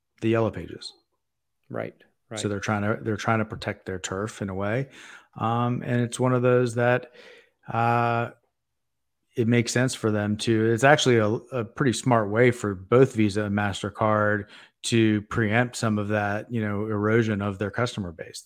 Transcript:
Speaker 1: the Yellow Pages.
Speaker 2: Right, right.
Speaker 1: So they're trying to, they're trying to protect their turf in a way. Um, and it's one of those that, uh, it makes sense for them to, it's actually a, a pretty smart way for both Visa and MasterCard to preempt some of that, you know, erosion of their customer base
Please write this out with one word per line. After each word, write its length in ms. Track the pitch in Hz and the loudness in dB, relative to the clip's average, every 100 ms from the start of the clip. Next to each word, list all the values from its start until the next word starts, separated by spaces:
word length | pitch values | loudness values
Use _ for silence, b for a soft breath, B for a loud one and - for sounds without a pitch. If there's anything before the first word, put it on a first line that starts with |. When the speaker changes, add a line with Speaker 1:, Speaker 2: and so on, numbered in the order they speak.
| _ - | _ -6
Speaker 1:
the 80 | 113 | 0
Yellow 200 | 113 110 | 2 0
Pages. 440 | 90 82 - - - _ _ _ _ _ _ - | -2 -12 -14 -16 -20 _ _ _ _ _ _ -12
Speaker 2:
Right, 240 | 117 110 - _ _ - | -10 -10 -12 _ _ -14
right. 100 | 110 | -6
Speaker 1:
So 80 | 104 | -4
they're 140 | 101 | -4
trying 220 | - 107 | -2 -2
to, 200 | 104 113 | 0 -2
they're 140 | 117 104 | -4 -4
trying 220 | - 113 | 0 0
to 60 | 107 | -2
protect 400 | - - 101 - | -6 -8 -10 -8
their 140 | 92 | -10
turf 420 | - 95 110 - | -6 -6 -6 -6
in 60 | 101 | -8
a 80 | 95 | -4
way. 320 | 101 117 139 B B B B - | -4 -4 -6 B B B B -6
Um, 460 | 113 117 120 123 - | -2 0 0 -2 -2
and 140 | 123 | -2
it's 200 | 117 - | -2 0
one 120 | 127 | 0
of 80 | 127 | 2
those 340 | 123 123 123 113 | 4 4 2 0
that, 360 | 120 123 - B B B B B - | 2 2 -2 B B B B B -6
uh, 640 | 113 117 120 117 117 117 - _ _ _ _ _ _ _ _ _ - | 0 2 2 2 0 -4 -8 _ _ _ _ _ _ _ _ _ -2
it 120 | 113 | 2
makes 240 | 120 120 | 2 2
sense 200 | 123 127 | 0 0
for 160 | - 113 | 0 -2
them 280 | 104 104 104 | 0 -2 -2
to, 340 | - 110 113 | 0 2 2
it's 140 | 117 135 | 4 6
actually 320 | 147 131 120 | 6 6 4
a, 100 | 104 | 2
a 380 | 120 - 131 107 | -2 -6 -8 -8
pretty 280 | - 143 | -2 0
smart 360 | 107 131 120 101 | 0 2 2 2
way 220 | 107 123 | 4 4
for 240 | 120 107 95 | 4 -4 -6
both 400 | 95 120 131 113 | 2 6 6 4
Visa 280 | 107 98 | 0 0
and 120 | 104 101 | -2 -2
MasterCard 880 | 104 90 104 - 110 107 104 104 101 B B _ | -2 -4 -8 -2 0 2 2 0 -4 B B _
to 380 | - 117 110 107 | -2 2 4 2
preempt 520 | 101 - 107 110 123 - | -2 -2 0 2 0 -2
some 240 | 117 104 | -2 -2
of 80 | 101 | -2
that, 420 | 107 104 104 - | -2 -2 -6 -6
you 120 | 120 | -4
know, 240 | 107 101 110 | -4 -4 -4
erosion 560 | 104 104 113 110 101 | -2 2 2 2 0
of 180 | 101 95 | -2 -4
their 120 | 104 | -6
customer 420 | - 120 - 90 | -4 -4 -4 -8
base 280 | 82 - - | -10 -14 -16